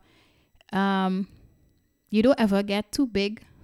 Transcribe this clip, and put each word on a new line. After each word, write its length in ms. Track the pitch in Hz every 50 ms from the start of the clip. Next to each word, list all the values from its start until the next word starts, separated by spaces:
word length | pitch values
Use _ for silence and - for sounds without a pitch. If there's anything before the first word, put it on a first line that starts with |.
| _ _ _ _ _ _ _ _ _ _ _ _ _ -
um, 540 | - 190 196 196 196 190 190 185 185 190 196 - - - - - _ _ _ _ _ _ _ _ _ _ _ -
you 120 | 208 214
don't 160 | 220 262 277 -
ever 240 | 226 196 196 196
get 300 | 208 208 202 208 208 -
too 140 | - - 277
big 360 | 233 196 196 202 208 220 - - - - -